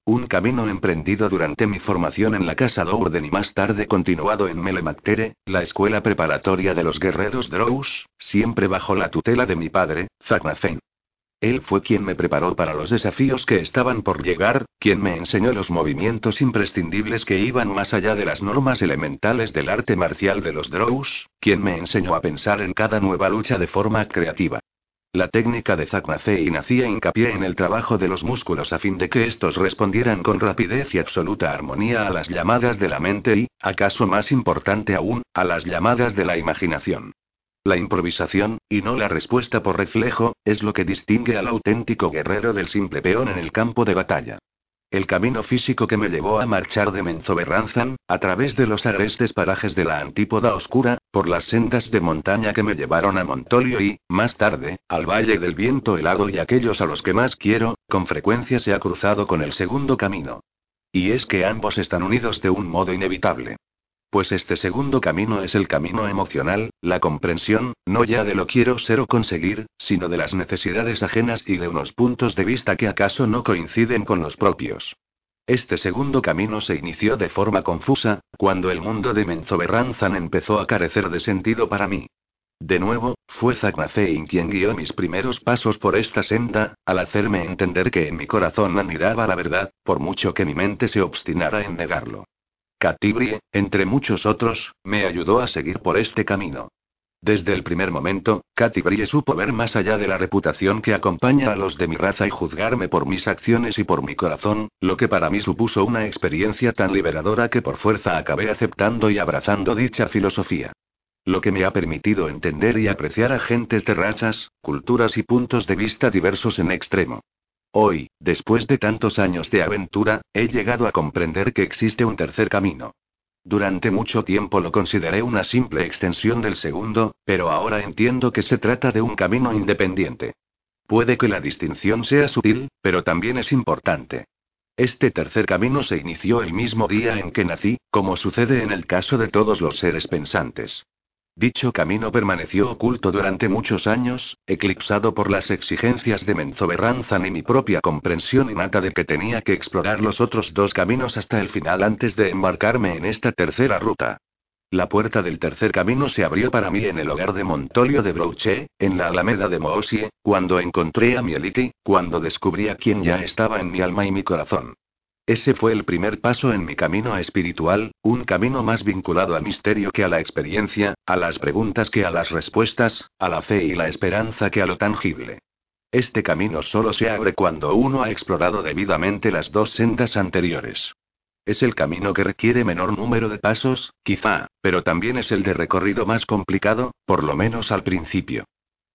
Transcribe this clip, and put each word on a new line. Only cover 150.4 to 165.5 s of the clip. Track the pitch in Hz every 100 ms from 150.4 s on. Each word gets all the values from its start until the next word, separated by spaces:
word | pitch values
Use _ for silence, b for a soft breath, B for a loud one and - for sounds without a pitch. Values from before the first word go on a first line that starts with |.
| 90
dos | 80 101
caminos | 98 92 123 127 -
hasta | - 110
el | 90
final | 101 76 92
antes | 104 107 120
de | 98 98
embarcarme | 92 95 87 107 123 98 82
en | 90
esta | 110 120
tercera | - 82 92 127 95
ruta. | 110 95 60 50 _ _ _ _ _
La | 92 90
puerta | 101 110 110
del | 87 78
tercer | 82 73 110
camino | - 90 127 139
se | -
abrió | 82 80 123
para | 123 95
mí | 98
en | 107 80
el | 73
hogar | 76 95
de | 95
Montolio | 90 78 67 120 127 143
de | 101
Brouche, | 85 85 - 110 104 - -
en | 98 92
la | 87
Alameda | 90 92 107 98
de | 85
Moosie, | 76 92 110 110 107 -
cuando | - 98 92 90
encontré | 87 90 82 92 117 123
a |
mi | 113
Eliti, | 73 90 117 127 -
cuando | - 98 87 82
descubrí | 80 - 98 85 104
a | 95
quien | 117 104
ya | 87 90
estaba | 87 - 110 107
en | 90
mi | 90
alma | 90 92
y | 101
mi | 98
corazón. | 95 87 76 90 60 60 _ _ _ _ -
Ese | 117 -